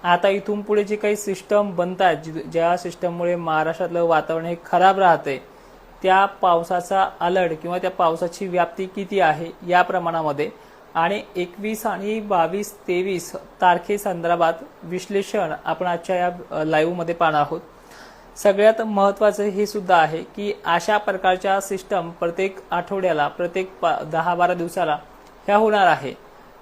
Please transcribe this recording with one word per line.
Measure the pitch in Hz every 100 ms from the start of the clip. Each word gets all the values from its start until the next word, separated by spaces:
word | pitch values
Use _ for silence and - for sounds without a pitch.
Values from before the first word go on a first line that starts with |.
| 175
आता | 175 196
इथून | 202 196 208
पुढे | 202 208
जी | 202 208
काही | 208 208
सिस्टम | 208 190 - 208 208 180
बनतात, | 175 180 185 156
जी, | 160
ज्या | 160 - 165 170 180
सिस्टममुळे | 175 170 175 170 175 175
महाराष्ट्रातलं | 165 156 156 165 180 170
वातावरण | 170 160 151 160
हे | 165 170 -
खराब | 180 190 196
राहतंय, | 190 156 143 131 - - - - - -
त्या | 185 190
पावसाचा | 196 196 185 170 170 180 175 196 190 -
अलर्ट | 175 185 175 156
किंवा | 165 180
त्या | 185
पावसाची | 185 175 165 175 - 196
व्याप्ती | 175 170 - 190
किती | 196 190 196
आहे | 165 151 170 - 175
या | 175
प्रमाणामध्ये | 180 185 170 165 156 143 147 - - - -
आणि | 170 165 202 - 185
एकवीस | 175 - 208 220 226
आणि | 185 202 220
बावीस, | 208 185 160 190 208 - -
तेवीस | 180 190 185 -
तारखेसंदर्भात | - - - 185 175 - 208 208 175 170 170 165 160 - -
विश्लेषण | 165 180 - 202 196 220 170 151
आपण | - 160 180
आजच्या | 170 170 185
या, | 180 175 -
अ, | 156
लाईव्हमध्ये | 156 156 160 175 165
पाहणार | 170 160 151
आहोत. | 143 165 - - - - - - - -
सगळ्यात | 208 196 214 220
महत्त्वाचं | 220 202 196 196 214 208
हे | 208 196 208
सुद्धा | 208 180 180
आहे | 156 160
की | - - 202 -
अशा | - 170 196 208
प्रकारच्या | 208 190 185 185 196 196
सिस्टम | 196 190 - 196 165
प्रत्येक | 170 170 170 190 190 -
आठवड्याला, | 175 175 196 185 156 147
प्रत्येक | - 175 180 190 -
पा-, | 170 180
दहा | 156 160 165
बारा | 175 175
दिवसाला | 180 170 190 165 147 - - - - -
ह्या | 202
होणार | 220 208 185
आहे. | 147 131 - - - - -